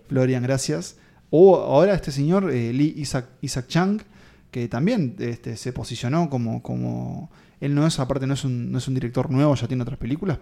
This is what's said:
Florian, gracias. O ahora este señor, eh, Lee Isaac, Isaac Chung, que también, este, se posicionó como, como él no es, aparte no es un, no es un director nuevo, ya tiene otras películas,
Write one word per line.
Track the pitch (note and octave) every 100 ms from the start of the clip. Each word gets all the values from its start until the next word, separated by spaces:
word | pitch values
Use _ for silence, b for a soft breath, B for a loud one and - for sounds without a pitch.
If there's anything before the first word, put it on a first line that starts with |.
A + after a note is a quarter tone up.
| -
Florian, | C3+ B2+ B2+
gracias. | B2 C3+ - D#3 F3+ - b b _
O | D3+ G3 E3+
ahora | A#2+ C3+ F#3+ F#3+
este | -
señor, | C#3 D3 G3 F#3+
eh, | B2 A#2
Lee | B2+ D3+ D3+
Isaac, | C3 C#3 A2+ -
Isaac | C#3+ C3+ -
Chung, | E3 F#3 G#3+ - b b b _
que | B2 A#2+
también, | A#2 F3 B3 C3 F#2+
este, | A#2+ A#2 B2+ A2+
se | B2+
posicionó | B2+ A#2 A2+ A#2+ D#3+ E3
como, | C3 A2+ A#2
como | B2 B2 B2 A#2+ B2 C3 D#3 b b b
él | C#3
no | C#3+ D#3+
es, | D3+
aparte | B2+ C#3 C3
no | C3+
es | C3+
un, | A#2+ B2
no | C3
es | C3
un |
director | B2+ A#2 B2 B2
nuevo, | C3 D3+ C3
ya | A#2+
tiene | B2+
otras | A#2+ C3+
películas, | A#2 C#3 F#3+ C3+